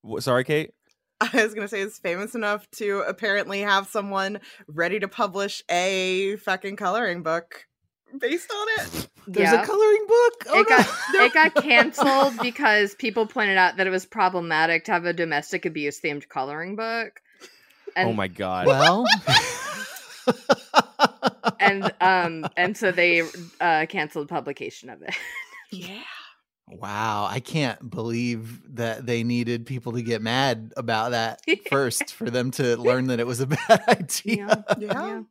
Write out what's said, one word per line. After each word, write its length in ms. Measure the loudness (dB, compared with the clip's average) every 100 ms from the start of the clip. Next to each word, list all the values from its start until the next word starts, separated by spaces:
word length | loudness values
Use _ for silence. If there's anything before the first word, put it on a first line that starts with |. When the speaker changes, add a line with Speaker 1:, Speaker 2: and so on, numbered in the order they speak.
| -8
Speaker 1:
wh-, 120 | -6
sorry, 240 | 0 0
Kate? 280 | 0 -2 -4 _ _ _
Speaker 2:
<laughs> 220 | _ _
I 100 | -2 0
was 100 | 0
gonna 140 | -2 -8
say 120 | -6
it's 180 | -8 -6
famous 360 | -6 -6 -6
enough 340 | -4 -4 -4 _
to 320 | -6 -4 -2 -4
apparently 540 | -4 -2 -2 -2 -4
have 260 | 0 0 0
someone 520 | -6 -4 -4 -4 -6 -14 -20 -12
ready 320 | -2 -2 -2
to 60 | -4
publish 540 | -2 -4 -2 -6 -6 -2
a 640 | 0 0 0 0 0 -2 -4
fucking 380 | -4 -4 -6 -4
coloring 460 | -2 0 -2 -4
book 420 | -4 -4 -6 -20 -20 _ _ _ _ -6
based 320 | -4 -4 -6
on 140 | -8 -4 -4
it. 280 | -4 -10 -12 _ -4
Speaker 3:
There's 240 | 0 4
Speaker 4:
Yeah. 100 | 4
Speaker 3:
a 20 | 4
coloring 380 | 4 6 4 4
book? 240 | 6 6 2 2
Oh, 120 | 4
Speaker 4:
It 80 | 8
got, 200 | 8 6 0 0
Speaker 3:
no. 100 | 4
<laughs> 20 | 6
Speaker 4:
it 60 |
got 220 | 6 4
canceled 800 | 4 4 4 4 2 4 4 2 0
because 540 | -6 0 2 4 2 -2
people 300 | -4 -2 -2
pointed 280 | 0 2 4
out 200 | 4 4
that 100 | 0
it 40 |
was 160 | 0 -4
problematic 760 | 0 0 0 0 2 2 2 0
to 60 |
have 120 | -2
a 80 | 0
domestic 520 | -2 -2 -2 -2 -6
abuse 360 | -4 -4 -6 -4
themed 280 | -6 -6 -8
coloring 460 | -8 -6 -8 -8
book. 460 | -6 -6 -6 -8 -12 _ _ -20 _ _ _ -8
And 140 | -2 0
Speaker 1:
Oh 40 |
my 140 | 0 -4
God. 400 | -4 -4 2 4
Speaker 3:
Well. 400 | 6 4 4 2 0 4 2 2 -8 -10 -10 -12 -14 -20 -4 -2
<laughs> 1300 | -2 0 -2 2 0 0 0 0 2 -4 -2 -6 2
Speaker 4:
and, 320 | 2 2 -4 2
um, 460 | 4 4 0 -4 -6 -2
and 200 | -2 0
so 140 | 0
they, 300 | 2 4 4 0 -8 -18 _
uh, 260 | 2 2 0
canceled 400 | -4 -6 -6 -6
publication 600 | -6 -8 -10 -12 -12 -20
of 120 | -16
it. 120 | -10 -10
<laughs> 40 | -10 -14 -16 -20 -18
Speaker 2:
Yeah. 280 | -16 -14 -16 -16 -18 -20 _ _ _ _
Speaker 3:
Wow, 580 | -14 -8 -4 -2 -2 -4
I 100 | -6
can't 500 | -6 -2 -2 -4 -10
believe 720 | -8 -4 -2 -2 -4 -8 -16 -16 -6
that 300 | -4 -4 -4
they 180 | -2
needed 400 | 0 0 -2 -4
people 280 | -6 -10 -6
to 100 | -6
get 180 | -2 -2
mad 520 | 0 0 0 -2 -6 -8
about 360 | -2 -2 0
that 280 | -2 -2 -4 -4
Speaker 4:
<laughs> 160 | -4 0
Speaker 3:
first 420 | 0 0 -2 -6
for 160 | -6 -4
them 200 | -2 -2
to 240 | 0 0 2
learn 300 | 2 2 2
that 140 | 0
it 60 | -2
was 140 | -2
a 60 | -2
<laughs> 220 | -2 4
bad 140 | 4 4
idea. 760 | 2 0 -6 -2 -4 0 0 2 -2
Speaker 4:
Yeah. 0 |
Speaker 2:
Yeah. 440 | -2 -6 -4 -8 -12